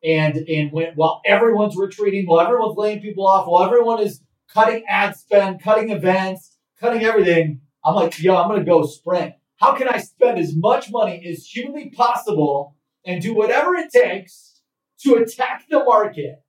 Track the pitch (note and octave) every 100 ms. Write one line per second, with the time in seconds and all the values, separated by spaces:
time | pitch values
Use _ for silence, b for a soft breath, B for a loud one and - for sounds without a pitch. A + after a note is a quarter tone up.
0 | D#3+ D#3+ D3+ D3+ - D#3 D3 D3+ E3 D3+
1 | D#3+ - - G3+ A3+ G#3 G#3 D#3+ F#3+ -
2 | G3+ G3 F3+ E3 F3 G3 G#3+ F#3+ G#3+ G#3
3 | G#3 G3 G3 F#3+ F#3 F3 F#3+ A#3+ A3+ A3+
4 | G#3 - _ _ _ G#3+ A3 A3+ - G#3
5 | G3+ - _ G#3 F#3+ F#3 - G#3+ A3 F#3+
6 | F3+ F#3 F#3+ F#3 - _ _ _ A#3+ A3+
7 | A3 A3 F3+ E3+ D#3 C#3+ _ _ - G3
8 | E3 - E3+ C#4 A3+ G#3 D#3+ B3+ - -
9 | - F3+ D#3 - _ _ - - C4 A3
10 | - _ B3 G3 D3+ D3+ G3+ C4 - A3+
11 | G3 F3 F3 D#3+ - A3+ C4 D4 - -
12 | A#3+ - - E3 D3 C#3+ C#3 _ _ _
13 | - F3+ F#3 A3 G#3 - D4 F4+ - B3
14 | B3 - - - _ _ _ _ _ _
15 | C#4 A#3 A3+ - B3+ - _ D4+ B3 G#3+
16 | G#3 - C#3+ -